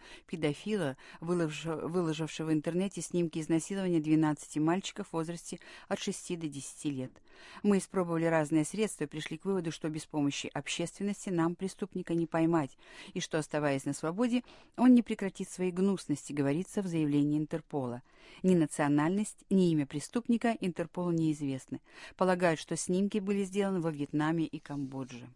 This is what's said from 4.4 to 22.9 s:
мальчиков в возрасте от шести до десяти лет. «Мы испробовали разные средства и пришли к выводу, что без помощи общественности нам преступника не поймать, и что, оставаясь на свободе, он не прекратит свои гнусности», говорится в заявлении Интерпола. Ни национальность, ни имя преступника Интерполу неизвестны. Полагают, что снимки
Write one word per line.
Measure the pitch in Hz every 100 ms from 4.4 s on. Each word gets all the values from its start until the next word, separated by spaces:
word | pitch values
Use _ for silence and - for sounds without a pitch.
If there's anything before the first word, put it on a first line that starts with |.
| - 151
мальчиков | 156 185 - - 196
в |
возрасте | 165 160 170 - 175 - - -
от | 202
шести | - 185 - 175
до | 156
десяти | 139 - - 151
лет. | 135 127 - - - - -
«Мы | 208 196
испробовали | - 196 170 165 165
разные | 160 147 160 151
средства | 196 214 - 147
и |
пришли | 156 - 160
к | 190
выводу, | 196 165
что | - 165
без | 156 -
помощи | 151 143 - -
общественности | 147 - - 170 - 202 202 -
нам | 175 165 175
преступника | 190 - 202 185 - 170
не | 165
поймать, | 165 165 170 135 - - - -
и | 190
что, | - 165
оставаясь | 147 151 147 139 139
на |
свободе, | 143 160 180 240 247 - - - -
он | 247
не | 247
прекратит | - 220 190 - 190
свои | - 185
гнусности», | 175 196 185 - 143 -
говорится | 143 139 147 185 -
в | 190
заявлении | 165 147 147 147 151
Интерпола. | 151 165 - 147 123 120 - - - -
Ни | 185 180
национальность, | 151 - 143 147 156 196 214 - -
ни | 190 180
имя | 156 139
преступника | 151 - 247 - 233 240 226
Интерполу | 185 165 165 - 180
неизвестны. | 165 160 147 139 135 - - _ - - -
Полагают, | 185 180 180 160
что | - 170
снимки | -